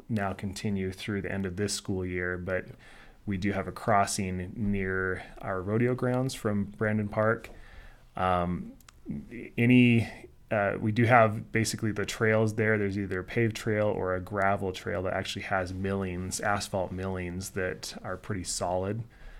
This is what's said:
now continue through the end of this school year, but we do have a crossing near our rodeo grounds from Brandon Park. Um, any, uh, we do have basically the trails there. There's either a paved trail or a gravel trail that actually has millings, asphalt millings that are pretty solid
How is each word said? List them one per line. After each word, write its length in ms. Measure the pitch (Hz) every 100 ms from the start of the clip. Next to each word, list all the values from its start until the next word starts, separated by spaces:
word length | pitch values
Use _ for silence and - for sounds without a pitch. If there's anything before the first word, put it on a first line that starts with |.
| -
now 220 | 113 98
continue 580 | 92 101 92 110 101 95
through 300 | 92 - 101
the 100 | -
end 140 | 98 98
of 120 | 87
this 160 | 104
school 320 | - - 95 92
year, 320 | 90 90 90
but 280 | 90 92 - - - - - - -
we 120 | 98
do 140 | 101
have 160 | 95 90
a 40 |
crossing 800 | 90 - 104 98 - 95 92 92 -
near 640 | 104 101 95 95 95 90 - -
our 200 | - 95
rodeo 320 | 92 110 120
grounds 400 | 127 127 127 131
from 300 | - 110 104 101 -
Brandon 300 | 110 107 104
Park. 420 | 110 107 - - - - - - - - -
Um, 540 | 92 90 87 87 - 269 - - - 71 - 117 - -
any, 520 | 120 123 123 117 104 - - - -
uh, 220 | 110 101 98
we 120 | 110
do 140 | 107 113
have 460 | 123 110 107 107
basically 400 | 113 110 - 110
the 140 | 104 98
trails 500 | - 110 110 110 107
there. 220 | 110 107
There's 200 | 101 98
either 220 | 98 92
a 40 |
paved 320 | 92 - 117 107
trail 320 | - 107 107
or 280 | 98 92 92
a 40 |
gravel 500 | 90 104 98 101 98
trail 320 | 90 - 92
that 100 | 92
actually 300 | 95 95 -
has 300 | - 98 90
millings, 640 | 92 95 98 95 90 92 -
asphalt 520 | 107 101 - 98 87
millings 600 | 92 95 92 90 87 92
that 420 | - 92 - - -
are 140 | - 92
pretty 260 | - 101
solid 600 | 85 - 92 92 95 110 113 - - -